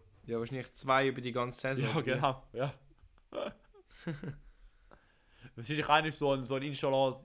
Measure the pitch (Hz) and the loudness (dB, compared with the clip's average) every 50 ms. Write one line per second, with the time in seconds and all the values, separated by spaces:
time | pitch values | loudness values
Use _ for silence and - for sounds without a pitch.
0 | - - - - - - 117 113 117 113 127 131 120 - - - - 131 131 131 | -18 -20 -20 -18 -8 -6 -4 -4 -4 -4 -6 -8 -8 -10 -14 -4 0 4 4 6
1 | 139 135 127 - 123 127 120 123 123 123 123 - - 131 135 131 139 131 113 160 | 6 4 2 0 -4 -4 -2 -2 -2 -2 -4 -4 -4 -2 0 0 0 0 0 0
2 | 131 127 131 131 143 139 131 - - - - 113 131 139 - - - - - _ | 0 0 2 2 2 2 0 -2 -8 -10 -6 -4 -4 -4 -4 -8 -16 -20 -20 _
3 | - - _ - - _ - - - 214 - - - - - 415 370 _ - - | -20 -20 _ -20 -20 _ -8 -6 -6 -6 -8 -12 -18 -20 -20 -20 -20 _ -20 -12
4 | - 170 156 143 - - 139 - - - - - - - - _ _ - - - | -10 -10 -8 -8 -8 -10 -12 -12 -16 -20 -20 -20 -20 -20 -20 _ _ -20 -20 -20
5 | _ _ _ _ _ _ _ - - 123 - - 117 107 151 151 147 143 147 156 | _ _ _ _ _ _ _ -20 -20 -18 -16 -12 -8 -4 -4 -2 4 4 6 6
6 | 156 160 147 - 151 139 139 131 127 117 135 131 135 151 143 135 - 143 135 135 | 4 2 -2 0 0 2 2 0 -2 -4 -4 -4 -4 -4 -4 -2 0 2 2 4
7 | 135 131 127 131 - | 2 2 0 -4 -10